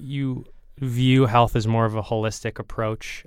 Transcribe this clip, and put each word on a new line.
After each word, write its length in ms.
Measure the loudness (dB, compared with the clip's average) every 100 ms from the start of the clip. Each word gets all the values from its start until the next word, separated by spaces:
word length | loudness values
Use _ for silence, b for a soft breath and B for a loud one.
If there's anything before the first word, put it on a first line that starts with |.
you 420 | -8 -6 -6 -6 -12 -20 -20 -8
view 480 | -4 2 4 6 6
health 280 | 4 4
as 140 | 2 2
more 160 | 2
of 100 | 0
a 80 | -2
holistic 560 | -4 -2 -2 -4 -8 -8
approach, 640 | -10 -6 -4 -6 -10 -14